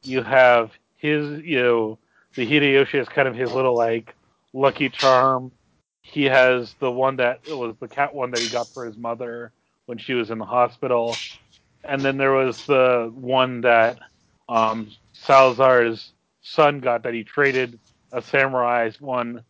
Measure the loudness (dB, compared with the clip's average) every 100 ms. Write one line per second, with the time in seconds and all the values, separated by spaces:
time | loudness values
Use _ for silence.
0 | -4 -6 0 4 6 6 0 _ _ _
1 | -4 -2 -4 -10 -4 0 2 2 -2 -8
2 | _ _ _ -8 0 2 4 2 2 -2
3 | -4 -2 -2 -2 -4 0 0 2 0 -2
4 | -6 -20 _ _ _ -2 -2 0 -6 0
5 | 4 4 4 0 -4 _ _ _ _ _
6 | -12 -2 2 4 4 2 -4 -6 -6 -2
7 | -2 0 -2 -2 -10 -8 -8 -10 -14 -6
8 | -6 -4 -6 -4 -4 -6 -8 -10 -14 -10
9 | -10 -8 -10 -12 -16 _ _ _ -16 -14
10 | -6 -4 -4 -8 -4 0 0 -2 -4 -2
11 | -2 -6 -10 -18 _ _ _ _ -8 -4
12 | -2 0 2 2 0 -4 -2 2 4 2
13 | -2 -10 -4 0 0 0 2 4 4 -2
14 | -20 _ _ _ -4 -2 0 -4 -10 -16
15 | _ -18 4 6 6 4 4 4 2 -4
16 | -14 _ _ _ -10 2 2 2 -4 -4
17 | -4 -8 -8 -2 0 0 -4 -8 _ _
18 | _ -12 -4 0 0 0 0 0 -2 -6
19 | -8 -6 -6 -10 _